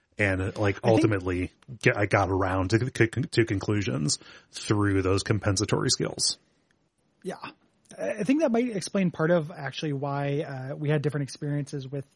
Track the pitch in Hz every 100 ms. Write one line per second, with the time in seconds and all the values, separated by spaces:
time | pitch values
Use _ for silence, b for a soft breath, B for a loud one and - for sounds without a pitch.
0 | _ - 101 95 95 98 104 98 120 110
1 | 107 101 92 90 90 _ - 120 123 117
2 | 104 107 92 95 95 95 92 110 127 -
3 | 117 - - - 113 98 - 104 101 127
4 | 143 - B B B - - 104 101 95
5 | 92 98 - 107 104 98 107 - 113 -
6 | - - - - _ _ _ _ _ _
7 | _ _ 180 - - - _ _ - -
8 | 190 220 202 285 311 233 247 202 - 202
9 | 185 - 160 175 151 175 139 - 156 139
10 | 143 139 143 143 147 135 131 151 147 151
11 | 143 143 135 - 147 147 139 147 131 139
12 | 135